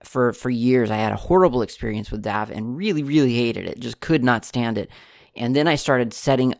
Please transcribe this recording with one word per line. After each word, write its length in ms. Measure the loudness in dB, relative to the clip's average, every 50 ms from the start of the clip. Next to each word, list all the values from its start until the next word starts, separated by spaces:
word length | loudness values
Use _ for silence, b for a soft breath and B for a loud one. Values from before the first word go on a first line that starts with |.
| -20
for, 280 | -6 -2 0 0 0 0
for 180 | -2 -4 -4
years, 400 | -2 0 2 4 4 4 2 2
I 60 | 0
had 160 | -2 -2 -2 -2
a 40 |
horrible 460 | -4 -2 2 4 4 6 4 4 0 -2
experience 480 | -4 -6 -8 -8 -6 -6 -6 -6 -6 -8
with 100 | -6 -6
dav 280 | -4 -4 -4 -4 -6
and 260 | -6 -8 -8 -8 -6
really, 260 | -4 -4 -2 -2 -2 -2
really 320 | 2 2 4 4 4 2
hated 320 | 2 0 0 -2 -4 -6
it, 140 | -8 -10 -8
just 200 | -10 -10 -10 -8
could 220 | -2 0 0 2 4
not 220 | 2 2 0 -2
stand 340 | -4 -4 -4 -2 -2 -2 -4
it. 100 | -6 -8 B B B B B B B B B
And 180 | -6 -4 0 2
then 140 | 2 4 2
I 60 | 2
started 380 | 2 2 2 2 2 2 -2 -4
setting 420 | -4 0 2 2 4 2 2 0 2